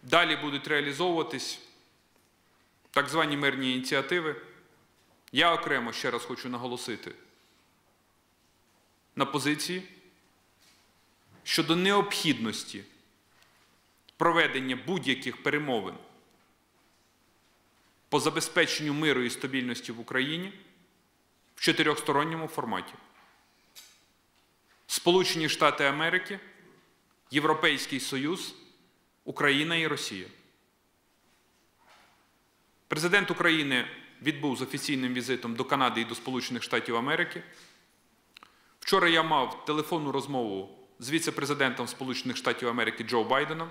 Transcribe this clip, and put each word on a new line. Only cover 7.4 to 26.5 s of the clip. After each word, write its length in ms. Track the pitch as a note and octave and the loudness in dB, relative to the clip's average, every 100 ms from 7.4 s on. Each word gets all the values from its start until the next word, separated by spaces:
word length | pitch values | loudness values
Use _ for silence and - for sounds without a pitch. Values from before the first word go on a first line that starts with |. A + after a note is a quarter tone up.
| _ _ _ _ _ _ _ _ _ _ _ _ _ _ _ _ _ - | _ _ _ _ _ _ _ _ _ _ _ _ _ _ _ _ _ -2
на 100 | C3+ | 0
позиції 560 | D3 C3+ D3+ - F3+ F#3 - - _ _ _ _ _ _ _ _ _ _ _ _ - | 0 0 -2 -4 -6 -10 -20 -20 _ _ _ _ _ _ _ _ _ _ _ _ -18
щодо 320 | - - D3+ E3+ | -2 0 2 2
необхідності 1080 | F#3 G3+ G3+ - D#3+ A#2+ A2+ G#2 - G2+ G2 _ _ _ _ _ _ _ _ _ _ _ _ _ | 4 4 2 0 0 0 0 -4 -8 -12 -16 _ _ _ _ _ _ _ _ _ _ _ _ _
проведення 600 | E3 E3 D3+ C#3 C3 B2+ - | 4 6 4 2 -2 -4 -2
будь-яких 560 | F#3+ C3 B2+ B2+ - | -2 0 -2 -2 -4
перемовин 520 | D3 C#3+ D3 A#2 F#2+ - - - _ _ _ _ _ _ _ _ _ _ _ _ _ _ _ _ _ _ _ | -2 -2 0 -2 -2 -12 -20 -20 _ _ _ _ _ _ _ _ _ _ _ _ _ _ _ _ _ _ _
по 120 | D3 | 2
забезпеченню 760 | D#3 C#3+ - - D#3+ - D3+ | 2 0 0 2 2 0 -2
миру 280 | C#3+ D#3 B2+ | 0 2 2
і 80 | B2 | 0
стабільності 640 | - C3+ C3 B2 A#2+ - | -2 -4 -2 -4 -6 -8
в 80 | A#2 | -12
Україні 520 | A2+ C3 C3+ D#3+ F#3+ - - _ _ _ _ _ _ _ _ | -4 -2 -2 -4 -8 -14 -20 _ _ _ _ _ _ _ _
в 60 | - | -2
чотирьохсторонньому 840 | - D#3 D3+ D3 - C#3 D#3 D#3+ D#3+ | 0 4 2 2 0 0 0 -4 -6
форматі. 480 | - A2+ F#2+ F2+ - - _ _ _ _ _ _ - - _ _ _ _ _ _ _ _ _ - | -6 -4 -6 -6 -16 -20 _ _ _ _ _ _ -20 -20 _ _ _ _ _ _ _ _ _ -6
Сполучені 640 | - F3 F#3 F#3 E3 D#3 | 0 4 4 2 0 -2
Штати 360 | - D3+ C#3+ | 4 2 4
Америки, 560 | C#3+ C#3+ D#3+ F3+ - G3 - | 0 2 0 0 -4 -12 -14